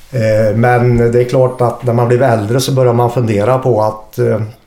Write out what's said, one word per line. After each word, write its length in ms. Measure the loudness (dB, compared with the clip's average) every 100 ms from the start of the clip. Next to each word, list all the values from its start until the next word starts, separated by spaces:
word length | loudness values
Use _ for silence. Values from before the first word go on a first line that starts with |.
| -10
Eh, 440 | -4 0 2 0 2
men 420 | 2 2 2 2
det 220 | 2 2
är 80 | 0
klart 320 | 2 0 0
att 220 | -4 -2
när 100 | -2
man 140 | 0 2
blir 140 | 2
äldre 380 | 2 0 0 -2
så 120 | -2
börjar 220 | 0 2
man 180 | 2 0
fundera 460 | 0 -2 0 0 0
på 220 | 0 0
att, 360 | 0 -4 -12 -4
eh, 220 | -2 -2 -6 -12